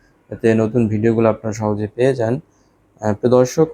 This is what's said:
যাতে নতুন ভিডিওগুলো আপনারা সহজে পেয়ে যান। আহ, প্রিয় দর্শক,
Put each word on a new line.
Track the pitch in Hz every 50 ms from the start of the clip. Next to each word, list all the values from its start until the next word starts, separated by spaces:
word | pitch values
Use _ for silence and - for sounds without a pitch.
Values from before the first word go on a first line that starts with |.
| _ _ _ _ _ _
যাতে | 110 - - 113 113
নতুন | 110 110 110 117 123 117 104
ভিডিওগুলো | 110 107 107 117 113 117 113 113
আপনারা | 107 - - 110 104
সহজে | 110 110 107 104 104 107 107 -
পেয়ে | 120 123 135 131
যান। | 127 113 113 123
আহ, | 156 - _ _ _ _ _ _ _ _ _ _ _ - 107 104
প্রিয় | - - 120
দর্শক, | 123 123 127 127 - 165 160 156